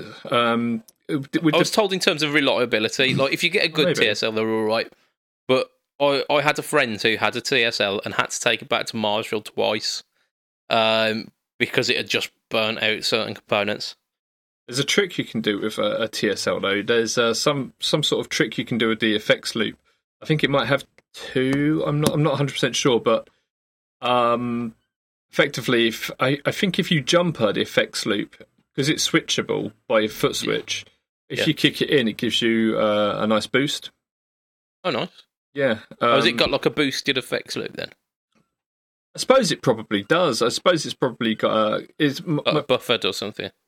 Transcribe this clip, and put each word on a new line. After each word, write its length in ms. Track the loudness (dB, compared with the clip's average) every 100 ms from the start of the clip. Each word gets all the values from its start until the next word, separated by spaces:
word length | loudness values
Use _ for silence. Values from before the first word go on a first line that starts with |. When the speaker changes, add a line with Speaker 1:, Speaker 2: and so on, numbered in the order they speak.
| -10 -12 -2
Speaker 1:
um, 540 | 0 2 2 0 -4 -8 _ -6
with 200 | -6 -2 0
Speaker 2:
I 140 | 2
Speaker 1:
the 80 | 4
Speaker 2:
was 140 | 4
told 200 | 2 0
in 60 | 2
terms 240 | 0 0
of 100 | 2
reliability, 800 | 2 2 2 2 0 0 2 2
Speaker 1:
<clears throat> 80 | 2
Speaker 2:
like, 100 | 0
if 100 | 0
you 80 | 0
get 140 | 2
a 40 | 0
good 200 | 2 2
Speaker 1:
Maybe. 120 | 4
Speaker 2:
T 80 | 2
S 140 | 2
L, 80 | -2
they're 180 | 0 0
all 140 | 0
right. 280 | 0 0 -2 _ _ _ _ _ 0
But 240 | 0 0 _ _ -2
I, 260 | 0 2 2
I 100 | 2
had 180 | 2 0
a 40 |
friend 400 | 0 0 0 0
who 140 | 0 2
had 180 | 0
a 60 | -2
T 240 | 0 0
S 160 | 2 0
L 200 | 0 -2
and 100 | -4
had 160 | -4 -4
to 80 | -2
take 240 | -2 -2
it 60 | -2
back 180 | -4 -4
to 100 | -4
Marshall 440 | -2 -2 -2 -6
twice, 600 | -6 -2 0 0 -4 -8 -10 _ _ _ _ _ -2
um, 600 | 2 2 2 0 -2 -8 _ _ -4
because 320 | -2 0 0
it 60 | -2
had 120 | -2
just 220 | -4 -4 _ -6
burnt 320 | -2 -2 -2
out 220 | -2 -2
certain 320 | -2 -2 -2
components. 600 | -8 -2 -2 0 -4 -8 -14 _ _ _ _ _ _ -8
Speaker 1:
There's 100 | -4
a 60 |
trick 340 | 0 0 0 -2
you 60 |
can 160 | -6 -4
do 180 | -2 -2
with 200 | -2 -2
a, 240 | -2 -2
a 60 | -4
T 220 | -2 -2
S 160 | 0 -2
L, 140 | -2
though. 200 | 0 -2
There's, 380 | 0 0 0 0
uh, 160 | 0
some, 380 | 0 0 -2 -4 -8
some 240 | -2 0
sort 160 | 0 -2
of 80 | -2
trick 280 | 0 -2 -2
you 80 |
can 140 | -4 0
do 100 | 0
with 120 | 2
the 160 | 0 2
effects 400 | 2 0 0 -4
loop. 220 | -4 -6 _ _ _ _
I 40 | -2
think 180 | 0
it 60 | 2
might 180 | 0 0
have 180 | -2 -4 _ _
two. 680 | -18 -6 -2 0 2 0 0 -2
I'm 140 | 0
not, 120 | 0
I'm 100 | 2
not 120 | 0
a 20 | 0
hundred 160 | -2
percent 240 | -2 -2 0
sure, 240 | 2 2
but, 280 | 2 0 -2 _ _ _ _ _ _ -6
um, 760 | 0 2 2 0 -2 -4 -6 -10 _ _ _ _ _
effectively, 580 | 0 0 -2 0 2 2
if, 220 | 0 -8 -2
I, 180 | -2 0 -2
I 60 |
think 260 | -2 0 0
if 120 | 0
you 100 | 0
jumper 520 | 2 2 2 0 0
the 80 | 0
effects 460 | -2 0 0 -2 -2
loop, 300 | -2 -4 -12 -20 _ _
'cause 140 | -4 -2
it's 200 | 0 0
switchable 640 | -2 -2 -4 -2 -2 -4 -8 0
by 140 | 2
a 60 | 2
foot 220 | 0 -2
Speaker 2:
Yeah. 140 | 0
Speaker 1:
switch, 420 | -2 -2 -4 -10 -12 _ _ _ -8
if 120 | -2
Speaker 2:
Yeah. 60 | 0
Speaker 1:
you 80 |
kick 280 | 2 2 2
it 80 | 2
in, 180 | 2 2
it 80 | -2
gives 240 | -2 0
you, 380 | 2 2 2 2
uh, 380 | 2 2 0 0
a 60 | 0
nice 200 | 0 0
boost. 440 | 0 0 -4 -10 _ _ _ _ _ _ _ _ _
Speaker 2:
Oh, 60 | -4
nice. 180 | -4 -4 -10 -20 _ _
Speaker 1:
Yeah, 280 | -2 0 -2 -6 -2
Speaker 2:
Oh, 140 | 2 4
has 80 |
it 80 | 4
Speaker 1:
um, 40 | 2
Speaker 2:
got, 140 | 0
like, 160 | 0 0
a 40 |
boosted 480 | 0 -2 -2 -2 -4
effects 380 | -2 -6 -6 -8
loop 180 | -8
then? 160 | -10 -12 -14 _ _ _ _ _ _ _ _ _ _ _
Speaker 1:
I 40 | -2
suppose 340 | 4 4 4
it 80 | 0
probably 420 | 0 0 0 -2
does. 380 | 0 2 2 2
I 80 | 0
suppose 380 | 2 2 2 0
it's 80 |
probably 400 | -2 -2 0 -2
got 180 | 0 2 2 2
a, 140 | 0 -4 0
is 220 | 0 0
m-, 200 | -2 -2
Speaker 2:
Got 100 | 2
Speaker 1:
my 60 | 0
Speaker 2:
a 20 |
buffered 420 | 2 0 2 0
or 80 | -2
something. 380 | -4 -6 -8 -12 -12